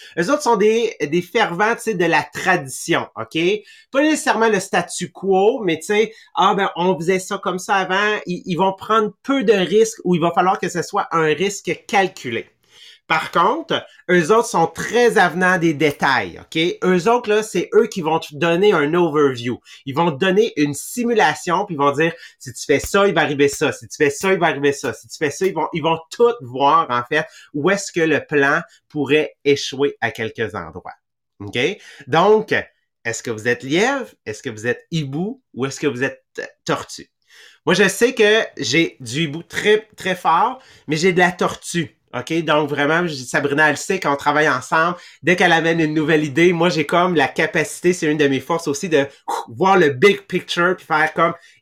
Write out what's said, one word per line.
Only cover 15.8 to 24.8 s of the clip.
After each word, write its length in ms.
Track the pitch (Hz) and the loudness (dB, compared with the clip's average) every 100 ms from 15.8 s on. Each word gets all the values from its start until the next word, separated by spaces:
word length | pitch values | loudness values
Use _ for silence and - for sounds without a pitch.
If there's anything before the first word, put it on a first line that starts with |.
| 151 - 156 127 95 80 | 0 0 0 0 -2 -10
OK ? 180 | - 160 170 - | -8 -2 -2 0
Eux 260 | 180 180 180 | 0 2 4
autres, 200 | 240 208 | 2 2
là, 120 | 214 | -2
c'est 280 | 214 180 - | 0 -4 2
eux 140 | 208 226 | 2 2
qui 160 | 202 | 0
vont 160 | 156 160 | -2 -2
te 180 | - 147 | -4 -4
donner 380 | 170 170 208 | 0 4 4
un 180 | 170 147 | 4 2
overview. 680 | 175 170 147 143 120 120 107 _ - 139 | 2 2 4 2 2 -6 -8 _ -18 -8
Ils 80 | |
vont 180 | 135 170 | -2 0
te 60 | 131 | 0
donner 340 | 190 190 226 - | 0 2 2 2
une 140 | 147 | -2
simulation, 880 | 143 - 247 240 220 160 147 180 175 | -2 -10 -4 0 2 2 0 -2 -2
puis 100 | 196 | -2
ils 40 | 147 | 0
vont 140 | 143 | 0
dire, 200 | 139 165 - - _ | 2 -2 -2 -16 _
si 140 | 131 | -16
tu 140 | - - | -10 -2
fais 120 | 139 | 0
ça, 300 | - 202 202 | 0 0 2
il 60 | |
va 80 | 165 | 2
arriver 260 | 139 143 143 | 0 2 0
ça. 240 | - 139 | 2 -4
Si 160 | 120 110 | -4 -10
tu 80 | - | -2
fais 140 | 143 | -2
ça, 240 | 143 190 | 0 -2
il 40 | 190 | 0
va 100 | 165 | 0
arriver 260 | 139 143 | 0 0
ça. 180 | 139 | -2